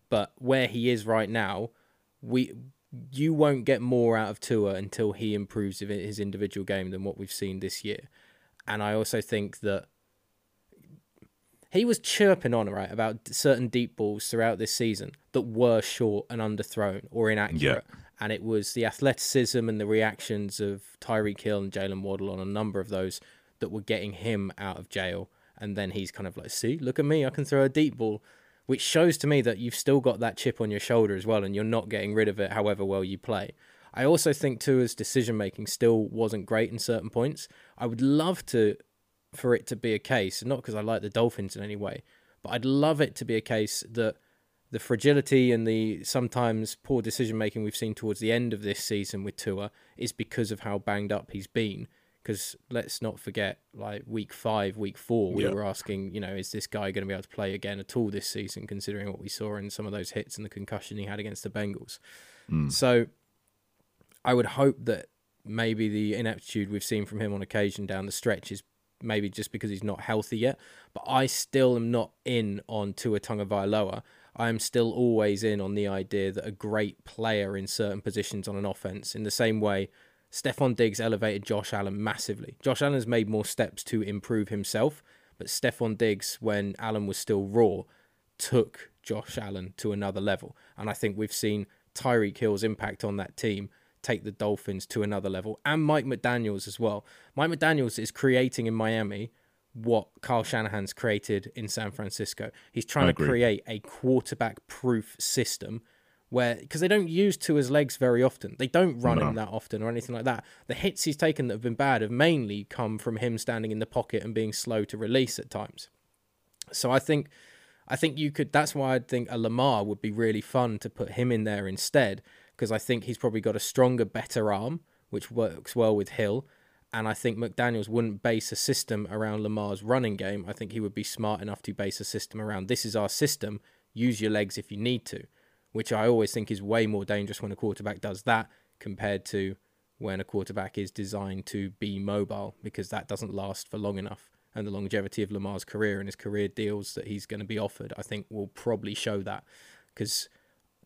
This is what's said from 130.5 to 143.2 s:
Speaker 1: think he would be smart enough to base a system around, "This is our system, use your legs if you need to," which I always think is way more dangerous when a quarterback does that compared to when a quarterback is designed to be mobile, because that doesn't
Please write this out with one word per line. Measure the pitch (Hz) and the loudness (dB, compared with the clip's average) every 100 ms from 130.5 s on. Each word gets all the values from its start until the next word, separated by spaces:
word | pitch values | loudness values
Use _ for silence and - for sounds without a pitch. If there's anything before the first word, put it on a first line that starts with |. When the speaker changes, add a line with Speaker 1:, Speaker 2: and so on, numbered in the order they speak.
Speaker 1:
think | 104 104 | -10 -8
he | 110 | -6
would | 104 | -4
be | 104 | -4
smart | 107 - 107 107 | -6 -4 -2 -2
enough | 104 101 | -4 -8
to | - | -8
base | 98 101 - | -4 -4 -4
a | |
system | 101 107 - 110 | -6 -8 -8 -8
around, | 107 101 95 | -6 -4 -2
"This | 123 | -2
is | 113 | -2
our | 107 101 | 0 0
system, | - 147 - 104 101 - _ _ | 2 0 0 -6 -10 -14 _ _
use | 113 123 107 | -2 0 2
your | 107 | 2
legs | 107 101 - | 2 0 -4
if | - | -10
you | 104 | -4
need | 117 123 - | -2 -2 -4
to," | - - _ _ _ _ | -12 -14 _ _ _ _
which | 110 - | -6 -2
I | 107 113 | 2 6
always | 117 104 | 6 4
think | 117 107 | 0 -4
is | 104 | -4
way | 101 113 110 | 0 2 2
more | 104 | 0
dangerous | 98 104 101 101 | -2 -2 -2 -6
when | 104 | -8
a | 98 | -4
quarterback | 110 98 104 98 | -4 -4 -6 -6
does | 107 95 | -6 -4
that | - 113 110 _ _ _ | 2 2 0 _ _ _
compared | 107 98 107 98 - | -12 -6 -2 -2 -4
to | 101 95 95 _ _ _ - | -4 -4 -6 _ _ _ -10
when | 110 95 | -6 -6
a | |
quarterback | 95 104 92 98 95 - | -4 -4 -4 -4 -6 -6
is | 95 | -8
designed | - 98 104 98 95 - | -8 -8 -6 -6 -8 -8
to | 104 98 | -8 -8
be | 98 104 98 | -6 -6 -4
mobile, | 98 104 98 104 101 - | -2 -2 -2 -4 -10 -12
because | 110 - 92 | -12 -10 -8
that | 107 - | -8 -6
doesn't | 101 | -8